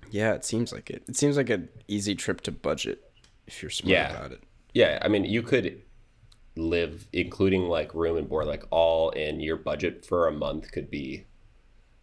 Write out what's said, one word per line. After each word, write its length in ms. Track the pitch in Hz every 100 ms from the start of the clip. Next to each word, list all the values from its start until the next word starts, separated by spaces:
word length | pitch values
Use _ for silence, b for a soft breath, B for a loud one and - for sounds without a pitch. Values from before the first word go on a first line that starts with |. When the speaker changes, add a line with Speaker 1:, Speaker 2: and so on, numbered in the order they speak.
| -
Speaker 1:
Yeah, 220 | 104 110
it 100 | 98
seems 300 | - 113 117
like 160 | - -
it. 140 | - -
It 80 | -
seems 220 | 143 143
like 120 | 123
an 200 | 104 - - -
easy 260 | 104 101
trip 280 | 98 - -
to 100 | -
budget 580 | 71 73 78 - - - _ _ _ -
if 140 | -
you're 80 | 76
smart 220 | - 92
Speaker 2:
Yeah. 200 | 90 73 80
Speaker 1:
about 160 | 67
it. 100 | 64 - - _
Speaker 2:
Yeah, 260 | - 113 -
I 60 | -
mean, 160 | 104
you 180 | 95 110
could 380 | 110 127 92 - - - _ _ - - - -
live, 500 | 82 85 85 80 -
including, 560 | - 90 - 95 95 90
like, 240 | 82 76
room 240 | 80 82 82
and 100 | 73
board, 200 | 78 76
like, 180 | 73 -
all 420 | 82 82 82 80
in 280 | - 76 76
your 160 | 78 80
budget 500 | - 76 87 - -
for 220 | 90 82
a 40 |
month 400 | 76 71 73 -
could 160 | - 71
be, 340 | 73 67 71 - - - _ _ _ _ _